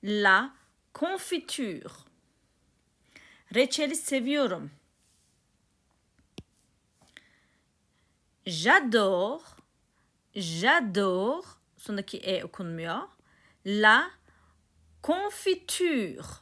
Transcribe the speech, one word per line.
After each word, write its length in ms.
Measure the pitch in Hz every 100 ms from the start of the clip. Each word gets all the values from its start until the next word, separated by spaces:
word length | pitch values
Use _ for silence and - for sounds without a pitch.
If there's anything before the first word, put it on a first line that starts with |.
la 540 | 233 208 202 190 262 - _ _ _
confiture. 960 | - 320 370 - 349 - - 240 156 - - - _ _ _ _ _ _ _ _ _ _ - - - _
Reçeli 420 | 214 269 - 294 320
seviyorum. 720 | - 269 240 294 254 175 143 - _ _ _ _ _ _ _ _ _ _ _ _ _ _ _ - - _ _ _ _ _ _ - _ _ _ _ _ _ _ _ _ _ _ _ -
J'adore. 960 | 165 175 359 269 226 196 185 202 302 - - _ _ _ _ _ _ _
J'adore. 1120 | - 175 165 214 330 233 190 196 185 202 320 381 - _ _
Sondaki 420 | - 208 196 -
E 260 | - 185
okunmuyor. 580 | 175 - 180 165 165 185 381 _ _ _ _ _ 190
La 440 | 208 214 226 349 - _ _ _ _ _ _ _ _
confiture. 1200 | - 349 403 403 - 370 - - 359 285 190 - - -